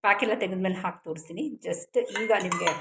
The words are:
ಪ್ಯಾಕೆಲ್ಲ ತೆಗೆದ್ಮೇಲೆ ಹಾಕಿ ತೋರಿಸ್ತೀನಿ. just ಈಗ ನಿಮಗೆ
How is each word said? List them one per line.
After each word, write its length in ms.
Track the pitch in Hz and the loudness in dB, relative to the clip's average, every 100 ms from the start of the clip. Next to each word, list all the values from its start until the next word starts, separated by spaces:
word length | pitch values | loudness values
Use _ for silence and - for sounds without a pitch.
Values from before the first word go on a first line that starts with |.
ಪ್ಯಾಕೆಲ್ಲ 320 | 208 202 226 214 | 4 4 2 0
ತೆಗೆದ್ಮೇಲೆ 360 | 190 185 185 185 | 0 0 -2 -2
ಹಾಕಿ 160 | 185 - - | -4 -6 -10
ತೋರಿಸ್ತೀನಿ. 380 | 160 - 170 311 233 180 | -10 -10 -8 -8 -6 -6
just 300 | 170 - 247 247 208 | -6 0 -2 0 -2
ಈಗ 100 | 220 208 185 | 2 2 2
ನಿಮಗೆ 260 | 175 175 156 | 0 0 -2